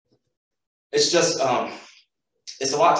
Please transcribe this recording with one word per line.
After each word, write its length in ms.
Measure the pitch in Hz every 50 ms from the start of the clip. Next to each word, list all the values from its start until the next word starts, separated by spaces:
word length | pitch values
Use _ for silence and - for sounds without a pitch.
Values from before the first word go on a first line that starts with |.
| _ _ _ _ _ _ _ _ _ _ _ _ _ _ _ _ _ _
it's 200 | - 147 147 -
just, 300 | - 170 160 - - -
um, 300 | 135 131 120 110 - - - - - - - - _ _ _ _ _ _ _ _ _ - - -
it's 140 | 135 135 143
a 40 | 147
lot 180 | 160 175 196 -